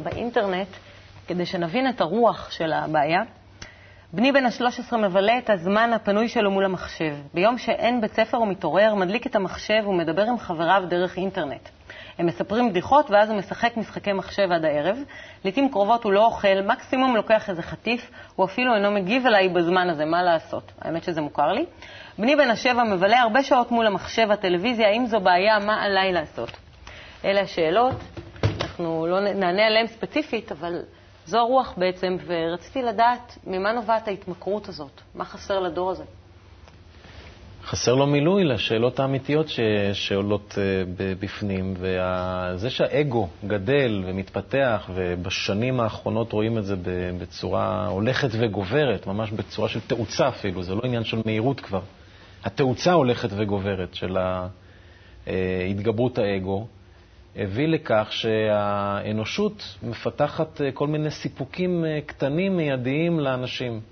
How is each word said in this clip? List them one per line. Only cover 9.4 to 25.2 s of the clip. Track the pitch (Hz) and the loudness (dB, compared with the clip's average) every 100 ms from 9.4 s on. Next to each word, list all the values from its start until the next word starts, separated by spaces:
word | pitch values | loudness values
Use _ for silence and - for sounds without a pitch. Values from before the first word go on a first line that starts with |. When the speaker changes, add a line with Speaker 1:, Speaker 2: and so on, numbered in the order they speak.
| 185 - - 220 202 | -2 -6 0 0 2
Speaker 1:
ומדבר | 180 160 165 | 0 0 2
עם | 214 240 | 2 0
חבריו | - 160 170 196 180 | -4 -2 4 4 2
דרך | 175 180 185 | 0 0 -2
אינטרנט. | 190 190 147 120 - - - - - - | -4 -2 -6 -8 -14 -20 -20 -20 -16 -2
הם | 170 | -2
מספרים | - - 220 247 | 0 -2 2 2
בדיחות | 180 - 277 294 | 2 4 4 6
ואז | 202 214 | 6 6
הוא | 208 | 2
משחק | - - 233 233 | -4 -2 -2 -2
משחקי | 190 180 202 | -6 -6 -2
מחשב | 196 - - 190 | -4 -4 -2 0
עד | 170 156 | 2 2
הערב. | 147 156 247 285 - - - 190 | 2 0 -2 -6 -14 -18 -6 -2
לעתים | 262 277 | 2 2
קרובות | 196 202 233 | 2 2 2
הוא | 214 | 4
לא | 196 226 | 6 6
אוכל, | 220 202 190 196 | 4 2 4 2
מקסימום | 254 - 262 262 226 | -2 0 2 2 2
לוקח | 202 220 208 | 4 2 2
איזה | 170 | -6
חטיף, | - - 214 240 - - - - | -6 -6 -2 -4 -4 -20 -12 -2
הוא | 185 | 0
אפילו | - 254 214 | 2 2 4
אינו | 202 | 4
מגיב | 208 180 254 247 | 2 2 2 4
אליי | 208 185 | 6 4
בזמן | 175 170 185 180 | 4 4 2 2
הזה, | 151 151 | 0 0
מה | 170 | 2
לעשות? | 180 165 - 107 - - | 2 2 0 -10 -10 -12
האמת | - 165 | -6 -6
שזה | 180 160 | -4 -4
מוכר | 151 - 147 | -4 0 0
לי. | 220 339 - - - - - | 0 -4 -10 -20 -20 -16 -2
בני | 233 294 | 2 4
בן | 262 | 4
השבע | 208 254 240 | 2 2 2
מבלה | 226 185 196 247 | 2 4 4 6
הרבה | 233 240 | 6 4
שעות | 277 262 240 | 4 2 4
מול | 233 220 | 2 2
המחשב, | 185 - - 214 | 0 -4 0 2
הטלוויזיה, | 208 190 175 220 226 208 | 2 2 0 0 2 4
האם | 220 247 | 4 0
זו | |
בעיה? | 214 | 2